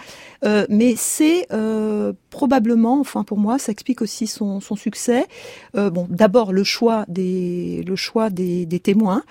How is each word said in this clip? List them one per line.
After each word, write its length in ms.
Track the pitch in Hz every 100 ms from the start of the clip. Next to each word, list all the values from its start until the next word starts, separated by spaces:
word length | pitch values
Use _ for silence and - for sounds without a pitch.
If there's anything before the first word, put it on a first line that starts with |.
| - - - -
Euh, 200 | 214 208 -
mais 260 | 208 247 220
c'est, 520 | - - 311 349 -
euh, 600 | 220 220 220 214 214 202 190 _
probablement, 680 | - 262 269 220 226 226 277
enfin 240 | 262 214
pour 140 | 208 208
moi, 200 | 208 269
ça 140 | -
explique 300 | 208 - 240
aussi 260 | 214 - 220
son, 320 | - 208 196
son 160 | - 202
succès. 500 | 214 - - 240 349 - - - -
Euh, 160 | 208 202
bon, 160 | 175 175
d'abord 440 | 175 214 233 190
le 100 | 190
choix 420 | 202 - 233 220 196
des, 760 | 175 185 185 175 175 175 170
le 120 | 175 190
choix 340 | - 226 220
des, 340 | 180 180 180
des 140 | 165 175
témoins, 460 | - 202 208 214 -